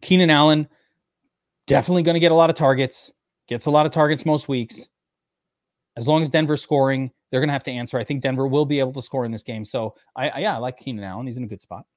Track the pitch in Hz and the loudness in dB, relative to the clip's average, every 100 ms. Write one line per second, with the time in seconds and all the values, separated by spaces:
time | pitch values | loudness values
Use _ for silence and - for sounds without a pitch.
0 | - 185 175 151 151 156 151 _ _ _ | 2 4 6 6 6 4 0 _ _ _
1 | _ _ _ _ _ _ - 139 120 180 | _ _ _ _ _ _ 0 0 2 0
2 | 165 165 170 160 165 - 143 131 131 - | 2 2 4 4 4 4 2 2 -2 -6
3 | - _ _ _ _ 120 - 147 151 160 | -18 _ _ _ _ -6 0 2 2 2
4 | 151 151 160 151 - 135 113 - - _ | 2 0 0 -2 -2 -4 -4 -12 -20 _
5 | _ _ _ _ _ _ _ _ _ - | _ _ _ _ _ _ _ _ _ -8
6 | 120 156 160 156 156 151 - 147 135 135 | 0 0 2 0 0 -2 0 2 2 0
7 | 131 _ _ 131 151 143 - 123 120 131 | -4 _ _ -2 0 -2 -4 -8 -6 -6
8 | 113 143 131 131 135 139 147 143 131 135 | -4 -4 -2 -2 0 0 0 0 -2 -4
9 | 120 135 120 113 - 113 107 127 110 - | -8 -6 -6 -8 -10 -12 -8 -6 -6 -10
10 | _ - 139 135 196 135 123 - - 113 | _ -8 -6 -4 -6 -4 -6 -10 -12 -10
11 | 98 92 131 120 120 101 - 90 - | -10 -10 -10 -10 -12 -12 -16 -18 -18